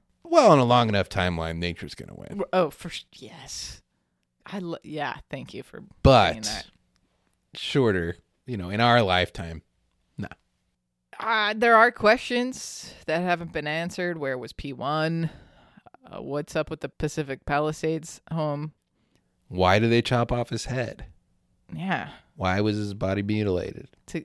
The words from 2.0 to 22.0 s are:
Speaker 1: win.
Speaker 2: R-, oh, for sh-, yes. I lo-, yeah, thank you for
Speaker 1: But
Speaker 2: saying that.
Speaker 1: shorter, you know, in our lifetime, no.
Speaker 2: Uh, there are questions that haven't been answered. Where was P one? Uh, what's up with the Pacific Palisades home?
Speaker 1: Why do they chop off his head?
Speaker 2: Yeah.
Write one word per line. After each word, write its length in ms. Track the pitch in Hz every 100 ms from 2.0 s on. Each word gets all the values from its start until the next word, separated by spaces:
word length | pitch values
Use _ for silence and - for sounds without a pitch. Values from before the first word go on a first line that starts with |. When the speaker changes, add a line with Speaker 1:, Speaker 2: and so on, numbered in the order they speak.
| 50
Speaker 1:
win. 260 | - 50 202
Speaker 2:
R-, 80 | -
oh, 160 | 185 160
for 180 | - 170
sh-, 160 | - -
yes. 680 | - - 160 - - - - _ _ _ _ _ _ -
I 120 | 202
lo-, 200 | 175 165
yeah, 360 | - 151 139 143 -
thank 220 | 135 127
you 80 | 107
for 200 | - - - _
Speaker 1:
But 300 | 135 127 90
Speaker 2:
saying 100 | 113
that. 240 | 107 110 - _ _ _ _ _ _ _ _
Speaker 1:
shorter, 600 | - - 147 120 92 85 - _ _ -
you 100 | 113
know, 140 | 90
in 100 | 104
our 220 | 120 120
lifetime, 600 | 101 90 92 - 82 82 - _ _ _ _ -
no. 100 | 101 - _ _ _ _ _ _ _ -
Speaker 2:
Uh, 340 | 220 220 208 220
there 200 | 233 226
are 140 | 240
questions 1040 | - 214 247 - 247 254 262 - - - - -
that 140 | 160
haven't 320 | 180 170 170
been 140 | 165 151
answered. 520 | 156 170 180 175 165
Where 200 | 139 127
was 140 | 120
P 200 | - 139
one? 580 | 123 131 156 160 165 160 - - _ _ _ - -
Uh, 180 | - 90
what's 320 | 135 143 -
up 160 | 160 151
with 100 | 156
the 80 | 139
Pacific 560 | - 151 - 139 131 -
Palisades 760 | 147 151 156 156 160 165 - -
home? 400 | 160 151 147 151 - _ _ _ _ _ _ -
Speaker 1:
Why 300 | 90 92 101
do 100 | 113
they 140 | 117
chop 300 | - 123 117
off 180 | 120 117
his 160 | 117 -
head? 400 | 127 110 104 - - _ _ _ _ _
Speaker 2:
Yeah. 380 | 156 185 151